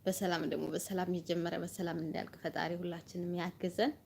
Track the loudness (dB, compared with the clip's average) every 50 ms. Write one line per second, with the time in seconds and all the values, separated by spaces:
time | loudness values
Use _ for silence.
0 | 2 2 2 2 4 2 4 4 2 2 0 0 0 0 0 -2 -2 0 0 0
1 | 2 2 0 0 0 0 0 2 2 0 0 -2 -2 -4 -4 -2 -2 0 0 0
2 | -2 -2 -2 -2 -4 -4 -8 -6 -6 -2 0 0 0 0 0 -2 -2 -4 -4 -6
3 | -8 -8 -6 -4 -2 0 0 0 0 -2 -2 -2 -2 -2 4 4 4 4 4 0
4 | -10